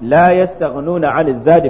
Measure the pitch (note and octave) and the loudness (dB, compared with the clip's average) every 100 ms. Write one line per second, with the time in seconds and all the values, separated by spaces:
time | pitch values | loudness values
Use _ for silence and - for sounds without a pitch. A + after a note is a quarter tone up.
0 | A2+ E3 F3+ F3+ F3+ - D#3 C#3 D3 F3 | 0 2 4 2 0 -4 -6 -6 -6 -4
1 | D3+ C3 D#3+ B2 A#2+ D#3 | -2 -2 -2 -2 2 2